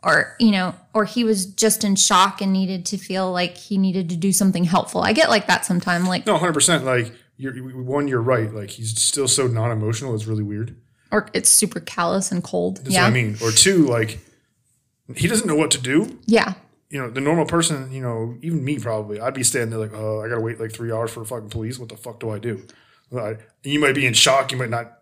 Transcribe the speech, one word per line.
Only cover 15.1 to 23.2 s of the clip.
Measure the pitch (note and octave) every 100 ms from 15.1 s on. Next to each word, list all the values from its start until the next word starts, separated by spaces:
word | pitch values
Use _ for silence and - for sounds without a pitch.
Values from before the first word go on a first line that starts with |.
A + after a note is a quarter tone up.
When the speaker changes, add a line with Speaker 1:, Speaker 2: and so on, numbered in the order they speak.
Speaker 2:
he | B2+ D#3+
doesn't | A3 G#3+
know | D3+
what | D3+
to | -
do. | B2 C#3+ D#3 - -
Speaker 1:
Yeah. | A3 G3 F#3 _ _ _
Speaker 2:
You | C#3+
know, | B2+
the | A#2+
normal | C#3+ E3 D3+
person, | E3+ E3 D3 C3
you | C3
know, | B2+ A2+ A2+ B2
even | E3 E3
me | C3 D3
probably, | A2+ A2 G#2 G#2
I'd | A#2
be | C3+
standing | A#2 C3 A#2
there | A2
like, | G#2+
"Oh, | G#2+ A2 G#2+
I | A2
gotta | A#2
wait, | A2+ A2+
like, | A2+
three | G#2+ A#2
hours | A2+ A2+
for | A#2+
fucking | A2 A#2+ G#2
police. | A2+ A2 B2+
What | A#2
the | A2
fuck | B2 A2+
do | A2+
I | G#2+
do?" | A#2 G#2 - - _ _ _
I, | B2